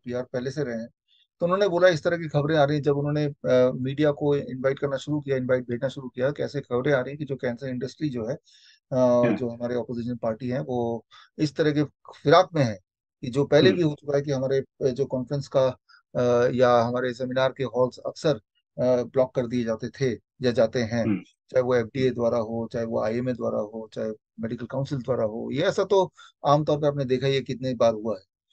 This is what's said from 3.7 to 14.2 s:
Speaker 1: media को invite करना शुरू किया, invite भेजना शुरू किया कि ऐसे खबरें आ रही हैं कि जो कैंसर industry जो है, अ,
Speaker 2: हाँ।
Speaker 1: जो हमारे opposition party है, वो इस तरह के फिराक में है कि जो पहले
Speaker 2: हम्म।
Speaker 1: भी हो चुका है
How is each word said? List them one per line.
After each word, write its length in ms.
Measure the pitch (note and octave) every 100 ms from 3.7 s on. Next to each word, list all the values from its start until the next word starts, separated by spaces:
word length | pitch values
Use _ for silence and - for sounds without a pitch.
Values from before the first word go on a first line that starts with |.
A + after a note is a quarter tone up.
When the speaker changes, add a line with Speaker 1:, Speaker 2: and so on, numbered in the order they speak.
| C3+
Speaker 1:
media 360 | B2+ C#3 D3+
को 240 | C#3+ D3 C#3+
invite 440 | - C3 C3+ C3+
करना 180 | C#3+ C3+
शुरू 220 | - D3
किया, 180 | C#3 C3+
invite 260 | B2+ B2+
भेजना 240 | B2 A#2+ C3
शुरू 200 | C#3 C3
किया 220 | - C3
कि 120 | D3+
ऐसे 180 | B2 C#3
खबरें 320 | - B2 C#3
आ 60 | C3+
रही 100 | B2+
हैं 80 | D3
कि 80 | C3+
जो 100 | C3+
कैंसर 320 | B2+ A#2+ C3+
industry 420 | B2+ B2+ - D3+
जो 160 | B2 A2
है, 100 | D3+ _ _ - _ -
अ, 40 | B2+
Speaker 2:
हाँ। 400 | B2+ B2 A#2+ G#2+
Speaker 1:
जो 140 | B2
हमारे 260 | A#2 A#2+ B2
opposition 400 | A2+ A#2+ A#2+ A#2+
party 340 | A#2 A2 B2
है, 120 | C3
वो 440 | D3 B2 A#2 A#2 - - - -
इस 160 | D3+ -
तरह 160 | D3+
के 120 | D3 D3 _ - -
फिराक 260 | D3 E3 F#3 D#3+
में 80 |
है 160 | B2 F#2+ _ _ _ _
कि 80 | C3+
जो 160 | C3 C#3
पहले 240 | D3 F#3
Speaker 2:
हम्म। 80 | F#3
Speaker 1:
भी 60 |
हो 120 | D#3 D3
चुका 160 | D3
है 60 | C#3+